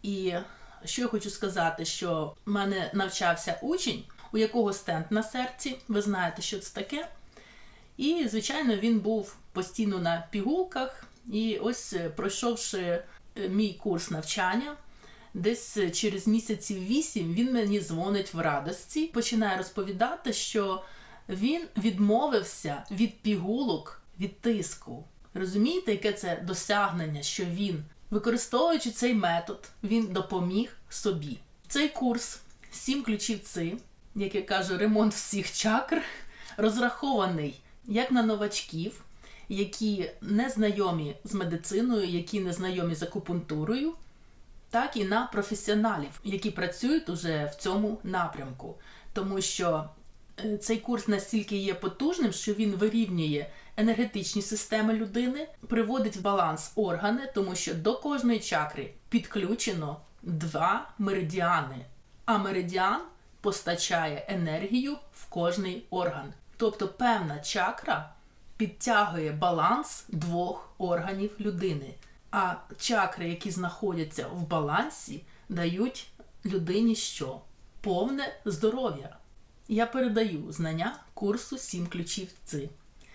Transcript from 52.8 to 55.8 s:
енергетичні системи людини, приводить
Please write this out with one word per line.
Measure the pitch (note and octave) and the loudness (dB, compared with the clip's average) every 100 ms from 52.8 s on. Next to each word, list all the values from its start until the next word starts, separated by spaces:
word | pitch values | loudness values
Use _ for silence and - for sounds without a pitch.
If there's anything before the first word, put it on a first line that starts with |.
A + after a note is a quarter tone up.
| G#3+ A3+ G#3 F3 D#3 D3 C#3+ - - - | 2 4 2 2 2 0 -2 -10 -8 2
енергетичні | A3 A3 A3 G3+ F3+ G#3 | 4 4 2 -2 -2 -2
системи | G3 G#3+ - A3 G#3+ | -2 -2 0 2 2
людини, | A3 G#3+ A3 B3 C#4 D4+ - - | 2 0 0 0 0 -6 -12 -2
приводить | A3+ | 2